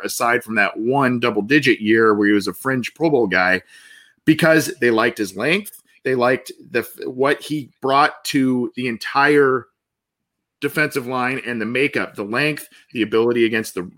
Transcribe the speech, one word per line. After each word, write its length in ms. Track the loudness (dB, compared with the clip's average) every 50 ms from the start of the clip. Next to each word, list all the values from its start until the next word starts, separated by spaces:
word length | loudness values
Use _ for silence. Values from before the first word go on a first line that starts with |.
| -2
aside 400 | -6 -6 -2 0 0 0 0 -2
from 120 | -4 -2
that 220 | -2 -2 -2 -2 -4
one 440 | -4 -2 0 0 0 0 0 0
double-digit 580 | -2 -2 -2 -2 0 2 2 2 4 2 0 2
year 340 | 2 2 4 4 4 4 4
where 140 | 4 4 2
he 60 | 2
was 160 | 2 0 -2
a 40 | -6
fringe 400 | -6 -4 -4 -4 -4 -4 -8 -6
Pro 140 | -2 -2 0
Bowl 180 | 2 2 0 2
guy, 340 | 2 2 2 2 0 0 -2 _ -20 -20 -20 -20 -20 -20 _ _ _ _ 0
because 480 | 0 2 4 4 4 4 4 2 0 -2 0
they 100 | 2 2
liked 260 | 4 4 2 0 0 -2
his 200 | -6 -6 -6 -4
length. 440 | -2 -2 -2 -2 -4 -8 -16 -20 _ _ _ _ -4
They 120 | -4 0
liked 360 | 0 2 2 0 0 -4 -10 -20 -20 -12 -6
the, 160 | -4 -4 -4 -6 -10 -12 -12
what 360 | -8 -4 0 0 0 0 -2
he 300 | -4 -6 -6 -6 -8 -10 _ _
brought 440 | -2 2 2 4 4 2 0 -4 -8
to 480 | -2 0 0 2 2 0 0 -2 -4 -6
the 140 | -6 -6 -6
entire 800 | -6 -6 -8 -4 -2 0 2 4 4 4 4 4 2 -2 -4 _ _ _ _ _ _ _ _ _ _ _ _ _ _ _ _ _ _ -8
defensive 480 | -8 -6 -2 -2 -2 -2 -2 -6 -6 -4
line 340 | -4 -4 -2 -2 -4 -6 -6 -8
and 140 | -6 -6
the 40 | -4
makeup, 500 | -4 -2 -2 -2 0 -2 -4 -6 -6 -8
the 80 | -10 -8
length, 440 | -6 -4 -2 -2 -2 -2 -6 -10 -18 _ -20 _ _
the 120 | -4 -4 -2
ability 420 | 0 2 2 2 2 2 2 2
against 280 | 2 0 -2 -4 -4 -8
the, 160 | -10 -10 -10 -12